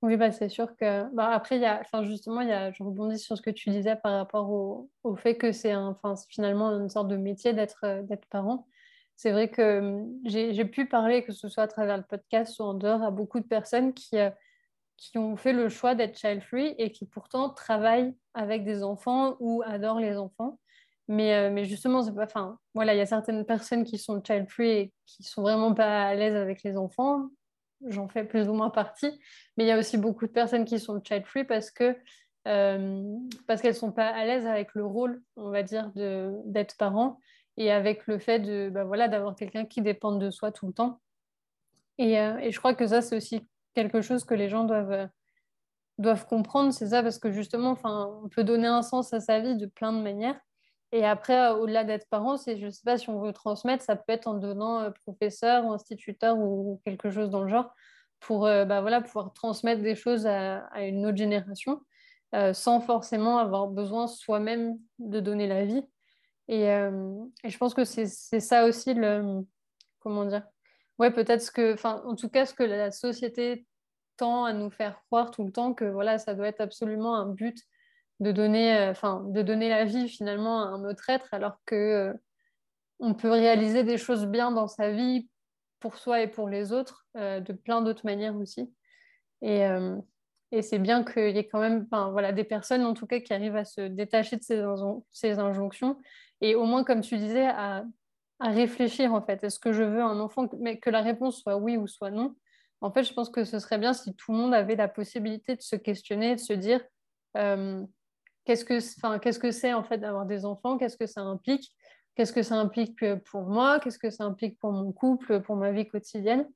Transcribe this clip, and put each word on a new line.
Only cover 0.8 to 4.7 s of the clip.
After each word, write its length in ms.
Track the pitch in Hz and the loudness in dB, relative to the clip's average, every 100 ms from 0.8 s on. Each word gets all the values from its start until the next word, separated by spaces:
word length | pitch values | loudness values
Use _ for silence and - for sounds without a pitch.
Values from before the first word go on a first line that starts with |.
| 214 202 214 | 0 0 -2
bah, 160 | 247 226 | 0 2
après, 260 | 226 226 254 | 2 2 2
il 40 | |
y 40 | 240 | 2
a... 140 | 214 | 0
enfin, 220 | 226 220 208 | -2 -4 -2
justement, 340 | 208 - 233 | -4 -6 -4
il 60 | 247 | 0
y 60 | |
a... 180 | 202 190 | 0 -2
je 120 | 190 | -6
rebondis 360 | 196 196 214 220 | -8 -4 -4 -4
sur 160 | - 208 | -6 -6
ce 60 | |
que 80 | - | -4
tu 200 | 214 - | -6 -2
disais 280 | 202 202 220 | 0 0 0
par 160 | 214 | 0
rapport 360 | 196 196 214 202 | -2 -2 -4 -2
au, 400 | 208 196 | -2 -4